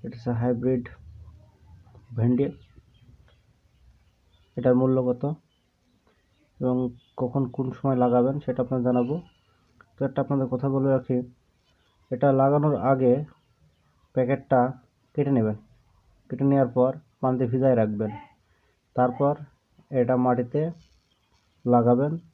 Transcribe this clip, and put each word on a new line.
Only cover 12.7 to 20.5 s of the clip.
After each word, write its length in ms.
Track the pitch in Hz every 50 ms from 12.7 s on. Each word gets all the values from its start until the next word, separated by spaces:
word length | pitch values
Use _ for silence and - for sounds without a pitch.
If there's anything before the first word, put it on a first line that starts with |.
| 147 92
আগে 300 | 95 131 135 131 131 123 123 143 151 - - _ _ _ _ _ _ _ _ _ _ _ _ _ _ _ _
প্যাকেটটা 460 | 131 127 123 139 139 - _ 139 123 123 123 123 - _ _ _ _ _ _ _
কেটে 180 | 147 143 139
নেবেন, 240 | 139 123 110 110 104 104 - _ _ _ _ _ _ _ _ _ _ _ _ _
কেটে 140 | 131 127 135
নেওয়ার 260 | 139 139 139 135 123 120
পর 160 | 127 123 131 135 - _ _ _ _
পানিতে 260 | - 131 127 123 127
ভিজায় 300 | 117 117 131 131 135 127
রাখবেন, 340 | 117 110 107 107 104 110 107 110 110 - - _ _ _ _ _ _ _ _ _ _ _ _ _
তারপর 360 | - 123 123 123 - 143 143 147 147 147 - _ _ _ _ _ _ _ _
এটা 240 | 151 127 123 123 127
মাটিতে 440 | 123 123 123 123 123 123 120